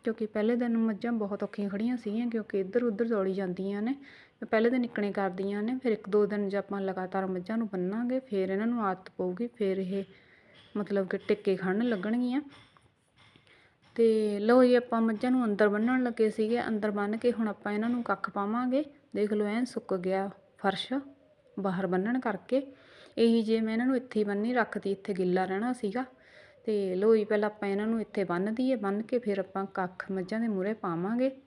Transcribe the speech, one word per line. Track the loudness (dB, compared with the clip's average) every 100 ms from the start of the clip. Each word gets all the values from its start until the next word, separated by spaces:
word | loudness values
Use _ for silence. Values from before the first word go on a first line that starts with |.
ਕਿਉਂਕਿ | -4 -4 -4
ਪਹਿਲੇ | 0 2 2
ਦਿਨ | 2 2
ਮੱਝਾਂ | 2 0 -2
ਬਹੁਤ | -2 -2 -4
ਔਖੀਆਂ | -4 -4 -4
ਖੜੀਆਂ | -2 -2 -2
ਸੀਗੀਆਂ | -2 -2 -2
ਕਿਉਂਕਿ | -2 -2 -2
ਇੱਧਰ | 0 2
ਉੱਧਰ | 2 0 0
ਦੌੜੀ | 2 0
ਜਾਂਦੀਆਂ | 0 -2 -2 -4 -2
ਨੇ। | -2 -4 -8 -20 -20 _ 0
ਪਹਿਲੇ | 2 4
ਦਿਨ | 2
ਇਕਣੇ | -2 -2 -2
ਕਰਦੀਆਂ | 0 -2 -2 -4 -2
ਨੇ, | -2 -2
ਫਿਰ | 0
ਇੱਕ | -2 2
ਦੋ | 2 2
ਦਿਨ | 2 -2
ਜੇ | -2
ਆਪਾਂ | -2 -4
ਲਗਾਤਾਰ | -2 -4 -4 -2 -2
ਮੱਝਾਂ | -4 -2 -2
ਨੂੰ | -2
ਬੰਨਾਂਗੇ | -2 -2 -2 -2 -2
ਫਿਰ | -2 -2 0
ਇਹਨਾਂ | 0 0
ਨੂੰ | 0 0
ਆਦਤ | -2 -8 -4
ਪਊਗੀ, | -4 -2 -6
ਫਿਰ | -2 -2 0
ਇਹ, | -2 -4 -6 -14 -20 -20 _ -20 -10 -6
ਮਤਲਬ | -2 -2 0
ਕਿ, | -4
ਟਿੱਕੇ | -2 -2 0 0
ਖੜਨ | 0 0 0
ਲੱਗਣਗੀਆਂ। | -2 -2 -2 0 -2 -4 -18 -20 _ _ _ _ _ -20 -20 _ -20 _ _ _
ਤੇ | 2 4 4 2 0
ਲਓ | 4 6
ਜੀ, | 8
ਆਪਾਂ | 6 4 0
ਮੱਝਾਂ | 2 0 0
ਨੂੰ | 2
ਅੰਦਰ | 2 4 4
ਬੰਨ੍ਹਣ | 4 2 2
ਲੱਗੇ | 0 2 0
ਸੀਗੇ। | 2 0 0 0
ਅੰਦਰ | -2 -2
ਬੰਨ੍ਹ | 0 -2 0
ਕੇ | 0
ਹੁਣ | 0 -2
ਆਪਾਂ | -2 -4
ਇਹਨਾਂ | -2 0
ਨੂੰ | -2
ਕੱਖ | -2 -2 -2
ਪਾਵਾਂਗੇ। | -4 -2 -2 0 0 -2 -10 _ -4
ਦੇਖ | 0
ਲਓ, | 0 0
ਐਨ | 0
ਸੁੱਕ | -2 -6 -4
ਗਿਆ | -4 0 -2 -2 -8 _ _
ਫਰਸ਼ | -2 -2 -4 -6 -6 -20 _ _ _ -4
ਬਾਹਰ | -2 0 0
ਬੰਨ੍ਹਣ | 0 2 0
ਕਰਕੇ। | -2 -6 -2 -2 -2 -14 -20 -20 -12 2
ਇਹੀ | 4 4
ਜੇ | 4 0
ਮੈਂ | 2
ਇਹਨਾਂ | 0 2
ਨੂੰ | 0
ਇੱਥੇ | 0 -2
ਹੀ |
ਬੰਨ੍ਹੀ | 0 0 0
ਰੱਖਦੀ, | 2 0 -2 -4
ਇੱਥੇ | -4 -4
ਗਿੱਲਾ | 0 2 2
ਰਹਿਣਾ | 2 0 -2
ਸੀਗਾ। | -2 -4 -4 -6 -12 -20 -20 -20 -10
ਤੇ | -2 0 0
ਲਓ | 2 6 4
ਜੀ, |
ਪਹਿਲਾਂ | 4 2 0
ਆਪਾਂ | -2 -2
ਇਹਨਾਂ | 0 0
ਨੂੰ | -2
ਇੱਥੇ | -2 -2
ਬੰਨ੍ਹ | 0 0 0
ਦਈਏ, | 0 0 0
ਬੰਨ੍ਹ | 0 -2
ਕੇ | -2 -2
ਫਿਰ | 0 -2
ਆਪਾਂ | -2 -4 -6
ਕੱਖ | -4 -4 -6 -6
ਮੱਝਾਂ | -6 -4 -2
ਦੇ | -2
ਮੂਹਰੇ | -2 -2
ਪਾਵਾਂਗੇ | -4 -4 -2 -2 0 0 -2